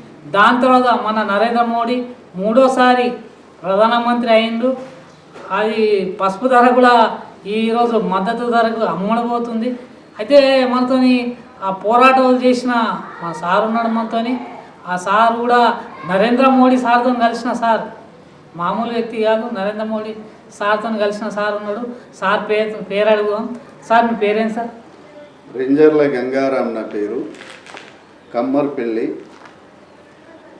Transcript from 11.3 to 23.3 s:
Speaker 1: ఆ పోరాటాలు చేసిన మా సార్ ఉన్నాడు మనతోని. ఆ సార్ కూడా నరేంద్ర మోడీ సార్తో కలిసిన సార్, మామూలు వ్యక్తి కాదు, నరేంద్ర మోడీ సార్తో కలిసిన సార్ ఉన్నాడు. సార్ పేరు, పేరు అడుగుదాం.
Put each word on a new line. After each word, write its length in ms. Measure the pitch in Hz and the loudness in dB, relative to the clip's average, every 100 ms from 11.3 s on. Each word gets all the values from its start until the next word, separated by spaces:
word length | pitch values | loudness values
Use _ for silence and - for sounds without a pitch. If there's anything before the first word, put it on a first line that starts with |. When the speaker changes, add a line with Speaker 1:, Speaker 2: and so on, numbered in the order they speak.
| - - - | -8 -16 -10
Speaker 1:
ఆ 80 | 190 | -8
పోరాటాలు 720 | 185 202 240 262 262 254 247 254 | -6 2 4 6 6 4 4 2
చేసిన 260 | 240 247 240 214 185 - - | 2 0 -2 -2 -4 -10 -12
మా 100 | 170 | -10
సార్ 300 | 165 175 196 | -8 -2 0
ఉన్నాడు 240 | 220 226 226 | 0 -2 -2
మనతోని. 520 | 226 226 226 240 254 - - - - 175 | -2 -2 -4 -4 -4 -8 -14 -18 -18 -8
ఆ 80 | 180 | -6
సార్ 440 | 190 208 226 233 | -2 2 2 2
కూడా 400 | 240 240 233 - - - 160 | 0 2 2 0 -8 -14 -4
నరేంద్ర 380 | 190 226 247 269 | 0 2 4 4
మోడీ 280 | 254 254 254 | 4 4 4
సార్తో 360 | 233 240 247 | 2 2 2
కలిసిన 400 | 240 233 233 247 | 0 0 -2 -4
సార్, 280 | 220 233 214 - - - - - - - 165 | -2 0 0 -2 -14 -20 -20 -20 -20 -20 -8
మామూలు 360 | 175 208 240 | -6 -4 -4
వ్యక్తి 300 | 233 220 233 | -4 -6 -4
కాదు, 360 | 214 220 240 202 | -2 -2 -4 -6
నరేంద్ర 240 | 196 214 | -6 -6
మోడీ 320 | 220 220 214 220 - - - | -6 -6 -8 -12 -16 -20 -20
సార్తో 360 | - 208 214 233 214 | -6 -2 -2 -2 -2
కలిసిన 300 | 208 208 220 | -2 -4 -6
సార్ 240 | 202 208 | -4 -4
ఉన్నాడు. 340 | 208 208 214 240 - - - | -4 -6 -8 -8 -12 -18 -6
సార్ 340 | 190 214 208 | -2 -2 0
పేరు, 340 | 214 214 214 | -2 -2 -6
పేరు 260 | 190 196 214 | -6 -2 2
అడుగుదాం. 460 | 214 208 | 2 0